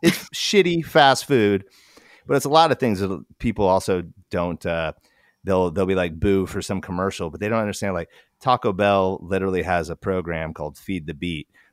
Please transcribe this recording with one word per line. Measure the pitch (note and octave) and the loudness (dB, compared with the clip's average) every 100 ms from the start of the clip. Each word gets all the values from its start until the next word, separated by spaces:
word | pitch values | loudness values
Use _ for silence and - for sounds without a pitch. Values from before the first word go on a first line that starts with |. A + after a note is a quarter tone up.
It's | E3+ - - | 0 0 -4
<laughs> | |
shitty | - - G#3 F3 E3+ | -8 0 2 4 0
fast | C#3+ D#3+ C#3 B2+ - | 2 6 6 4 2
food, | C3 G#2 G2 - _ _ - - _ - | 4 4 2 -4 _ _ -20 -20 _ -2
but | C#3 | -2
it's | C#3 | 4
a | |
lot | D#3+ E3 | 4 4
of | C3 | 2
things | B2 F#2+ | 0 0
that | G2 F2 - - | -2 -6 -12 -6
people | A#2+ G2+ F#2+ | -4 0 2
also | F#2+ - F2+ E2+ - _ | 2 2 -2 -4 -14 _
don't, | F2+ F2 E2 F2 | -4 -4 -4 -4
uh, | E2+ D#2+ - _ _ _ _ | -4 -4 -8 _ _ _ _
they'll, | F#2+ F#2 F2+ | 0 2 2
they'll | E2+ F#2 | 0 0
be | |
like, | F#2 F2 E2 | 0 -2 0
"Boo" | G#2 F#2+ F2 | 2 2 0
for | G2+ | -6
some | - F#2+ | -6 -6
commercial, | - F2+ F#2+ - E2+ | -6 -4 -4 -4 -8
but | E2+ | -6
they | G#2 | -4
don't | A2+ | -2
understand, | G#2 F#2 G2+ | -4 -6 -6
like, | F2 E2 - _ _ | -6 -8 -16 _ _
Taco | C3+ B2 A2+ | 0 0 0
Bell | F#2+ G2+ G2 F#2+ F#2+ | 0 2 2 2 -2
literally | E2+ F#2+ F#2+ F#2 | -4 -2 -2 -2
has | E2+ F2 E2 | 0 -2 -4
a | D#2+ | -8
program | G2+ F#2 E2+ D#2+ D#2+ | -4 -4 -4 -6 -8
called | D#2 D2+ - | -8 -12 -12
Feed | - F#2 D#2 | -8 -8 -8
the | |
Beat | D2 F2 D#2 - _ _ | -8 -6 -6 -10 _ _